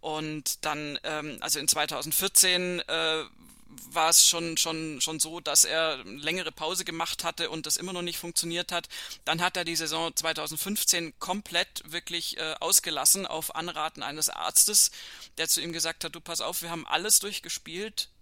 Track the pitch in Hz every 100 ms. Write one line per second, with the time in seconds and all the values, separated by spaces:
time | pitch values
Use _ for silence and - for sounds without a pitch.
0 | 156 156 156 156 - - 151 151 147 143
1 | - 151 151 127 - 156 151 156 147 139
2 | 139 - 190 - 185 180 180 180 - 160
3 | 160 160 135 - - - - 143 - 175
4 | 160 165 - 170 170 160 170 160 160 143
5 | 156 160 160 170 156 151 - 160 160 135
6 | 98 120 147 180 160 - 156 180 175 165
7 | 165 - 170 - 170 160 151 - 180 185
8 | 175 170 175 - 170 170 175 175 - -
9 | - - - 165 180 185 165 165 160 160
10 | 165 - 160 156 151 156 196 208 - 175
11 | 165 - - 196 - 170 190 - 160 160
12 | - 170 - - 160 156 165 - - 147
13 | 151 196 190 160 156 - 170 160 156 -
14 | 104 151 - - - - - 208 - -
15 | - - - - 160 - 160 165 165 165
16 | 165 170 - 165 139 180 170 165 - 165
17 | 202 - 202 208 - - - 165 214 214
18 | - _